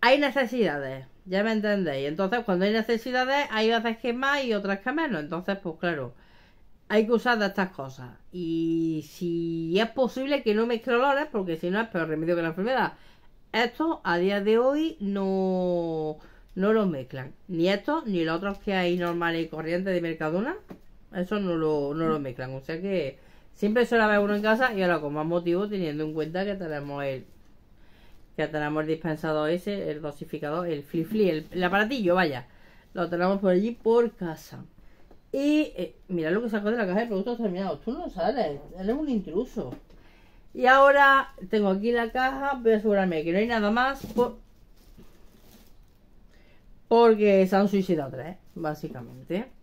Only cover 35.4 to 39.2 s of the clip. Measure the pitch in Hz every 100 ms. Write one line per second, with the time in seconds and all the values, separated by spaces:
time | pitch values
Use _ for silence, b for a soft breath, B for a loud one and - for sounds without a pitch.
35.4 | 285 302 302 - 180 - - 180 156 190
36.4 | 240 214 208 240 202 185 240 196 202 240
37.4 | 226 180 190 156 - 285 330 190 170 277
38.4 | 175 143 - 175 190 262 302 233